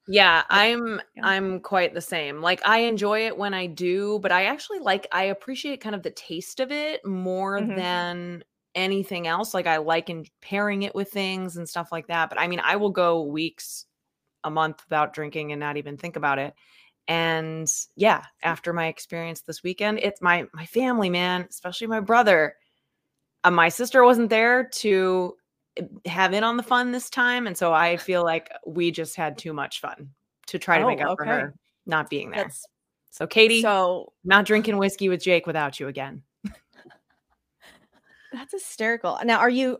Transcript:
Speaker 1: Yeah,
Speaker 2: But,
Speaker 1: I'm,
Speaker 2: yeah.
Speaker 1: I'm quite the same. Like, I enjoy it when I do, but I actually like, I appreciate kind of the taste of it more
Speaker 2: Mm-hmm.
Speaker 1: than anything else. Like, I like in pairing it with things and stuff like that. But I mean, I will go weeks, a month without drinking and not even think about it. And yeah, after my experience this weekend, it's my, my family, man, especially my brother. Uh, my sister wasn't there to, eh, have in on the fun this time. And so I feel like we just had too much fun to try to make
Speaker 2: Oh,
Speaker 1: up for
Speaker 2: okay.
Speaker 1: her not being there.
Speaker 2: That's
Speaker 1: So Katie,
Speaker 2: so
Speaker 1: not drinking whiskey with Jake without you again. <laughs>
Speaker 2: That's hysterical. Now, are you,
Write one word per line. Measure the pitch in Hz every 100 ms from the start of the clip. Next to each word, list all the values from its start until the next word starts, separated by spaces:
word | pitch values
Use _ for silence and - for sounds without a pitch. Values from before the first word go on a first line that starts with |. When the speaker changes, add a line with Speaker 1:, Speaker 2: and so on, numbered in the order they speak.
| -
Speaker 1:
Yeah, | 196 185 165 -
Speaker 2:
But, | 196
Speaker 1:
I'm, | 220 240 233 208 - -
Speaker 2:
yeah. | 190
Speaker 1:
I'm | 196 190 185
quite | - 190 170
the | -
same. | - 165 147 147
Like, | 170 180 196
I | 226
enjoy | 233 214 202 214 220
it | -
when | 202
I | 190 180
do, | 151 180 185 202 214
but | 190
I | 180 196
actually | 285 - 392
like, | 226 196 -
I | 175 196
appreciate | 196 - 262 294 269
kind | 220 208
of |
the | 165
taste | - - 165 - -
of | 262
it | 294 302 - 202
more | 185 185 185 196 202
Speaker 2:
Mm-hmm. | 220 190
Speaker 1:
than | 180 180 175 175 175 175 - _ _
anything | 180 190 196 190 180 165
else. | 175 220
Like, | 185 175
I | 160
like | 156 165 165
in | 165 - _
pairing | - 196 208 196
it | 202 -
with | 196
things | 202 190 190 185 170
and | 165
stuff | 175 170
like | 165 -
that. | 170 160
But | -
I | 170
mean, | 175
I | - 196
will | 208
go | 180 175 170
weeks, | 147 156 160 - - - - _ _ _ _ _
a | 156
month | 156 156 151 _
without | 156 151
drinking | 151 151 156 151
and | 147
not | 147 147
even | 143 143
think | 170 160
about | 147 139
it. | 139 - _ _ _ _ -
And | 165 165 160 160 160 160 - - -
yeah, | 208 160 - _
after | 165 165 175
my | 170 160
experience | - - 170 165 165
this | - 156
weekend, | 180 185 208 214
it's | 202 202
my, | 180 175 -
my | 156 165
family, | 226 254 240 190
man, | 175 180 180 175
especially | - 180 175 226
my | 220
brother. | 196 233 214 170 151 - _ _ _ _ _ _ _ _
Uh, | 175
my | 175 165
sister | - 247 262 247
wasn't | 240 226
there | 220 233 247 254 -
to, | 214 190 185 185 180 - _ _ _ -
eh, | 175 - 180
have | 175 185
in | 214 226
on | 240
the |
fun | 233 247 247
this | 247 -
time. | - 247 247 226
And | 175
so | 170
I | 160 170 170
feel | 180 180
like | 170 160 - - -
we | 165 170
just | 165 156 -
had | 156 143
too | 170
much | 147 139 -
fun | 151 165 139 _ _ _ -
to | 170
try | - 165
to | 240
make | -
Speaker 2:
Oh, | 147
Speaker 1:
up | 180
for |
Speaker 2:
okay. | 151
Speaker 1:
her | 147 139 - _ _ -
not | 156 151
being | 143 -
there. | -
Speaker 2:
That's | 185 - - _ _ _ _
Speaker 1:
So | - 160
Katie, | 220 226 226
Speaker 2:
so | 226 196 185 180 - _
Speaker 1:
not | 180 196 202
drinking | 214 220 202
whiskey | 196 196 196
with | 180
Jake | 185 175 165
without | 156 143 -
you | 139
again. | 135 135 151 _ _ 202
<laughs> | - _ _ - - _ _ _ _ _ _ - _ _ _ _ _ -
Speaker 2:
That's | 247 277
hysterical. | 392 - - 226 233 180 -
Now, | 240 226
are | 240
you, | 247 262